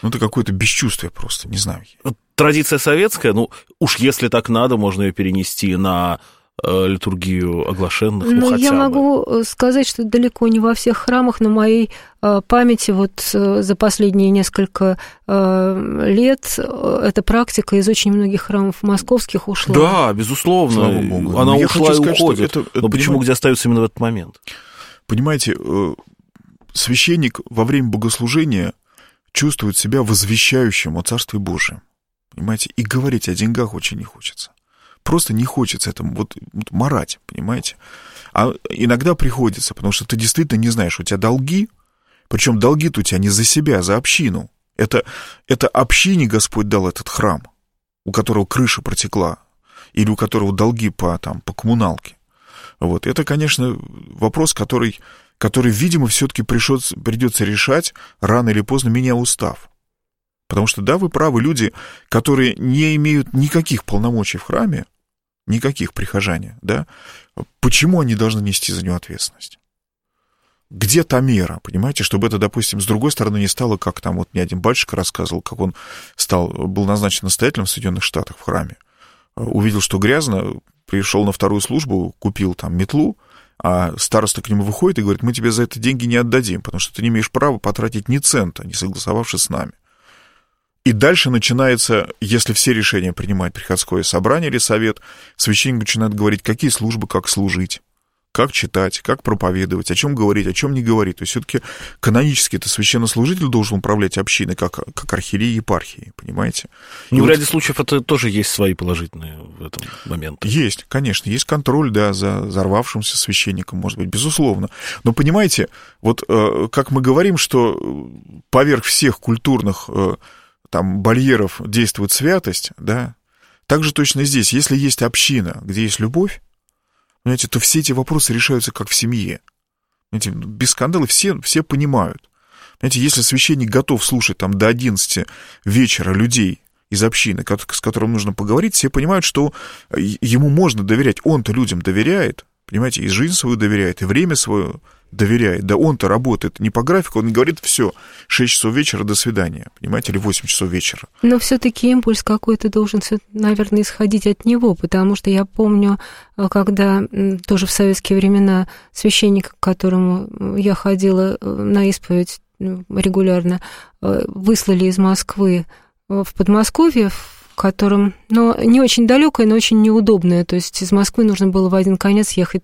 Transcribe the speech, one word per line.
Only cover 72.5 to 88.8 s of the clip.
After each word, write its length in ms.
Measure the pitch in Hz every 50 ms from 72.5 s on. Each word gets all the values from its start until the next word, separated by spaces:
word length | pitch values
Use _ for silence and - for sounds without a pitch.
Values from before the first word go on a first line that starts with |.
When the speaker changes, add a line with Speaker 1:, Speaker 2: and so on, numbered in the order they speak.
| - 120 110 - - 101
Speaker 1:
с 60 | 95
другой 260 | 107 110 107 127 151 -
стороны 260 | - 117 107 104 104
не 80 | 101
стало, 300 | 95 - - 127 117 104
как 240 | 95 - 90 - -
там 160 | - 92 90
вот 120 | 90 92 - -
мне 100 | 92 90
один 180 | 87 90 92
батюшка 360 | 87 - 127 - - - -
рассказывал, 460 | - 90 - - - 85 - 85 87 -
как 180 | - - -
он 140 | 98 92 - - - - - - - - -
стал, 320 | - - - - 90 87 82
был 360 | 82 90 - 92 95 101 101
назначен 360 | 95 104 104 104 98 - - -
настоятелем 440 | 95 87 - 117 139 - 123 98
в 40 | -
Соединенных 320 | - - 113 92 90 95 -
Штатах 340 | - - - 92 - -
в 60 | - -
храме, 340 | - 90 87 - 82 - - _ _ _ _ _ - _ _ _ _ _
увидел, 440 | - 113 113 - 104 101 110 104 101
что 180 | 95 - - 95
грязно, 560 | 98 110 131 156 156 127 101 95 - - - - - _ _ _ _
пришел 380 | - - 98 95 - - 101 107
на 80 | 101 95
вторую 280 | - - 101 104 104
службу, 540 | - - 120 156 151 127 101 92 87 87 - _
купил 360 | - 104 98 - 98 92 90
там 220 | - - 87 85
метлу, 400 | 90 98 - - 147 151 233 208 - _ _ _ - - _ _ - -
а 340 | 87 90 90 90 85 80
староста 460 | - - - - 110 107 - - - -
к 60 | -
нему 160 | 107 101 98
выходит 340 | 104 104 - 180 185 185 120
и 40 | 104
говорит: 200 | 101 98 - -
«Мы 100 | 120 120
тебе 200 | 123 113 117 107
за 100 | 117 120
это 160 | 113 - 117
деньги 280 | 110 127 135 123 120
не 100 | 120 120
отдадим, 460 | 120 123 117 117 131 123 101 90 87 -
потому 180 | - - 92
что 120 | - - -
ты 80 | - 110
не 60 | 117
имеешь 220 | 117 110 110 -
права 280 | - 127 135 147 127 104
потратить 500 | - 104 104 - 107 117 120 107 101 -
ни 100 | 123 143
цента, 480 | 139 - - 127 98 85 - - -
не 80 | 90 90
согласовавшись 680 | -